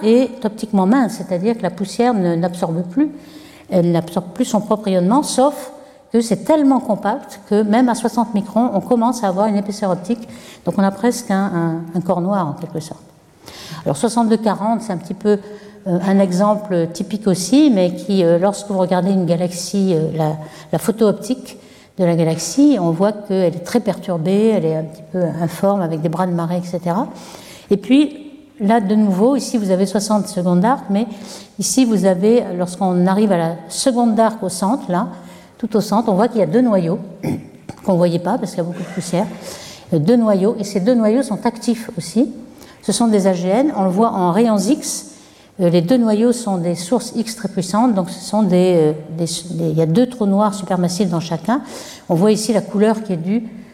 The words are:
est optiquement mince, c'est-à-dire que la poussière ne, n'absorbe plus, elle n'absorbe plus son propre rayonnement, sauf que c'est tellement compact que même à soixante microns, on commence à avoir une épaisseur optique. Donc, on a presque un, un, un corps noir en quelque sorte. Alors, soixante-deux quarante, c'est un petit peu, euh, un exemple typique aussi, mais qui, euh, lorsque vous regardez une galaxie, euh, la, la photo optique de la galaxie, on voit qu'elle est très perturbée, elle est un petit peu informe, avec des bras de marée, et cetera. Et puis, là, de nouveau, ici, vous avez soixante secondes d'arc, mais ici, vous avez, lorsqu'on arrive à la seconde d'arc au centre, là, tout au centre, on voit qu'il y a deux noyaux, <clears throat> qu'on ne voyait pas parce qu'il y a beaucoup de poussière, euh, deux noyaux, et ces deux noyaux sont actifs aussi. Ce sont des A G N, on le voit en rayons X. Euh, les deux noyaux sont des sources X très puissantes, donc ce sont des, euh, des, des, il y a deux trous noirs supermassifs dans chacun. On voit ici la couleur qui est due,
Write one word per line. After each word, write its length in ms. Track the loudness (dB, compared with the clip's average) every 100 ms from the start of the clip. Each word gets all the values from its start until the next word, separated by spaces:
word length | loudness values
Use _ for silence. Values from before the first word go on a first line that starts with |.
est 400 | 2 4 2 -2
optiquement 420 | -6 -6 -2 2 4
mince, 320 | 4 2 -2
c'est-à-dire 380 | -6 -2 -2 -2
que 40 |
la 80 | -4
poussière 440 | -4 -6 0 0
ne, 200 | 2 0
n'absorbe 480 | 0 -2 -2 -4 -4
plus, 280 | -4 -2 -2 -4 -18 -20 -20 -20 -2
elle 220 | 0 2
n'absorbe 360 | 2 -2 -6 -6
plus 140 | -4 -2
son 140 | -2
propre 240 | 0 -2
rayonnement, 380 | 0 0 2 2
sauf 500 | 0 2 2 0 -8 -16 -20 -20 _
que 120 | -2
c'est 220 | 0 -2 2
tellement 340 | 4 4 2
compact 600 | 0 -2 -2 -4 -8 -20 -2
que 120 | 0
même 280 | 2 4 4
à 40 |
soixante 380 | 2 -2 -2 -2
microns, 380 | -2 -2 0 0
on 80 | 0
commence 420 | 0 2 2 0
à 60 | -2
avoir 180 | 0 0
une 100 | 0
épaisseur 340 | -4 -4 -2
optique. 360 | -2 -4 -6 -8 -20 -20 -10
Donc, 120 | -4 0
on 40 |
a 80 | 0
presque 400 | 2 0 -2 -2
un, 520 | -2 0 0 -2 -2 -4
un, 40 | -4
un 20 |
corps 220 | -2 -2
noir 260 | 0 0 -2
en 40 |
quelque 260 | -6 -8 -10
sorte. 220 | -10 -14 -20 _ _ _ -20 -20 -16 -8
Alors, 140 | -4 -2
soixante-deux 400 | 0 0 2 2
quarante, 420 | 0 -2 -2 -2
c'est 140 | -4
un 20 | -8
petit 160 | -8
peu, 260 | -4 0 0 -2 -18 -20 -12 -4
euh, 120 | -2 2
un 120 | 2
exemple 680 | 2 2 2 2 0 -2 -2
typique 320 | -4 -8 -4 0
aussi, 440 | 0 2 4 6
mais 240 | 4 2
qui, 300 | 0 0 2
euh, 140 | 4 4
lorsque 300 | 2 0 -4
vous 100 | -2
regardez 320 | 0 2 2
une 160 | 2 2
galaxie, 640 | 0 -2 -6 -4 0 2
euh, 160 | 2 0 -2
la, 200 | -2 -2 -8 -18 -6
la 60 | -4
photo 280 | -2 0 0
optique 520 | 0 -4 -8 -8 -20 -20 -20 -14 -2
de 60 |
la 120 | 0 2
galaxie, 600 | 2 0 -2 2 4 4
on 120 | 2
voit 200 | 2 0
qu'elle 420 | 0 -2 0 0
est 100 | 0
très 160 | -2 -2
perturbée, 720 | 0 -4 -4 -4 0 2 2 2
elle 80 |
est 120 | 0 -2
un 80 |
petit 180 | -4 -12 -8
peu 100 | -2 -2 -2
informe, 400 | -4 0 0 0
avec 180 | -2 -2
des 80 | -2
bras 180 | -2 -2
de 60 |
marée, 300 | -2 -2 -4
et 20 | -4
cetera. 420 | -6 -2 -2 -4 -8 -18 -20 -20 -20 -2
Et 60 | 0
puis, 540 | 4 4 4 -2 -18 -20 -20 -4
là, 200 | 2 2
de 140 | 4
nouveau, 420 | 2 2 4 2 2
ici, 220 | 0 -2
vous 120 | 0
avez 140 | 0
soixante 420 | 2 0 0 0 0
secondes 340 | -2 0 2
d'arc, 240 | 2 0 0
mais 160 | -2 -2 -6 -16 -18 -14 -8
ici, 260 | -2 2
vous 220 | 2 4 2
avez, 380 | 2 4 2 2 -4
lorsqu'on 500 | -6 -2 0 2 4
arrive 260 | 4 2
à 60 | 2
la 140 | 0 -4 -8
seconde 460 | -4 0 2 2
d'arc 280 | 4 2 0
au 60 | -6
centre, 420 | -4 -2 -2 -2
là, 180 | -2 -4 -8 -18 -20 -20 -10
tout 180 | -2 -2
au 40 |
centre, 280 | 0 0 2
on 60 |
voit 140 | 2 2
qu'il 100 | 2
y 40 |
a 20 | 2
deux 140 | 2
noyaux, 400 | 4 2 0 -2 -6 -10 -6 -6
<clears throat> 440 | -8 -20 -20 -8
qu'on 80 | 0
ne 60 | 2
voyait 220 | 2 2
pas 180 | -2 -2
parce 140 | -4
qu'il 60 | -6
y 20 |
a 40 |
beaucoup 180 | -6 -8
de 120 | -10
poussière, 320 | -8 -4 -2 -4 -6 -14 -16 -18 -20 -4
euh, 60 | 0
deux 160 | 4
noyaux, 400 | 4 4 2 2 0
et 80 |
ces 140 | -4 -2
deux 160 | 2
noyaux 280 | 2 2 2
sont 200 | 0 -2 -4
actifs 440 | -2 -2 -4 -6 -10
aussi. 340 | -4 0 0 -2 -16 -20 -20 -8
Ce 100 | -4
sont 160 | 0 2
des 180 | 4 2
A 60 |
G 160 | 2 2
N, 240 | 2 2 0
on 60 |
le 80 | 0
voit 220 | 2 2
en 180 | 2 2
rayons 260 | 2 2 2
X. 500 | 2 0 -2 -10 -12 -20 -20 -20 -18 -2
Euh, 80 | 2
les 120 | 2
deux 160 | 4 2
noyaux 360 | 4 2 2
sont 260 | 0 -2 -2
des 180 | -2 -4
sources 360 | -2 -2 -2 -6
X 180 | -6
très 140 | -6 -6
puissantes, 440 | -6 -2 2 2
donc 160 | 2 -2
ce 120 | -6
sont 240 | -4 0
des, 300 | 2 4 4 4
euh, 160 | 4 0 -6 -6
des, 60 |
des, 460 | -6 -6 -8 -4 -2
il 60 | 0
y 60 |
a 40 | 2
deux 200 | 2 2
trous 200 | 0 0
noirs 280 | 2 2
supermassifs 560 | -2 -4 -2 0 0 -2
dans 80 | -2
chacun. 440 | -4 -4 -2 -2 -4 -12 -16 -14 -2
On 60 |
voit 160 | 2 4
ici 220 | 2 2
la 80 | 0
couleur 420 | 0 2 2 2
qui 120 | -2
est 20 | -4
due, 320 | -2 -4 -4 -12 -20